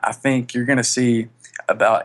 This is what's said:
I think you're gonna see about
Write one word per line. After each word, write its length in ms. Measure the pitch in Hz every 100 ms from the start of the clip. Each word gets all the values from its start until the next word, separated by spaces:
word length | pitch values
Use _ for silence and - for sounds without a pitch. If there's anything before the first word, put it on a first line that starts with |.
I 80 | 110
think 420 | 113 135 131 123 123
you're 100 | 120
gonna 180 | 131
see 440 | 117 - 123 117 117 - - - -
about 340 | - 104 113